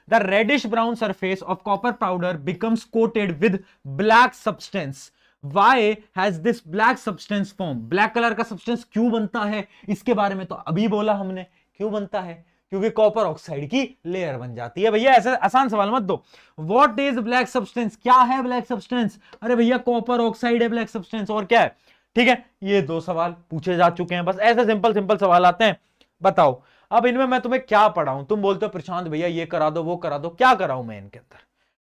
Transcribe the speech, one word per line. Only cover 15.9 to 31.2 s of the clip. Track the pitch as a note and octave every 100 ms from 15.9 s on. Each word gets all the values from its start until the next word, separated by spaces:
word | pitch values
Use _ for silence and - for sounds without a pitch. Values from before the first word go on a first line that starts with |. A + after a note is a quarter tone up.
मत | B3+
दो। | F#3+ E3 - - _ -
What | D#3 A#3 C#4+
is | G#3+ C#4 B3+
black | A3 G3 G3
substance? | B3+ G3 B3 A3+ -
क्या | A#3+
है | B3+ A#3+ C4
ब्लैक | B3 B3 A#3+
सब्सटेंस? | A3 - B3 G#3 - _ -
अरे | A3+ A#3+
भैया, | A#3 B3
कॉपर | A#3+ A#3+ A#3 A#3+
ऑक्साइड | A#3 - A#3+ A#3
है | A#3
ब्लैक | A#3 G#3+
सब्सटेंस, | A3+ E3+ A3 G3+
और | G#3+
क्या | F#3 A#3
है? | D#3 - _ _ _
ठीक | A3+ A#3+
है, | A#3+ - _
ये | G3 G3+
दो | D3 E3
सवाल | E3 E3 E3+ E3+ _
पूछे | D#3+ F#3 F3
जा | F3
चुके | F3 F3
हैं, | F3+
बस | F3 F#3+
ऐसे | G#3+ A#3
सिंपल | A3 G#3+ A3+
सिंपल | G#3 F#3+ G#3
सवाल | G3+ F3 F3+
आते | -
हैं। | A3 E3+ _ _ _ _
बताओ, | F#3+ F3+ D3+ C3+ _ _ _
अब | A3+ A#3+
इनमें | B3 C4
मैं | B3+
तुम्हें | B3 B3+
क्या | C4 G#3 G#3+
पढ़ाऊं? | F3 D3 C3+
तुम | C#3 G#3+
बोलते | G3 F#3+ G#3
हो, |
"प्रशांत | F#3 D3+ F3 E3+
भैया, | D3+ F3
ये | E3 E3
करा | E3+ D#3
दो, | D#3+
वो | D#3+ C4
करा | E3 C#3+
दो।" | E3
क्या | E3+ B3+
कराऊं | A3 F3 C3
मैं | A#2 G#2
इनके | G2
अंदर? | A#2+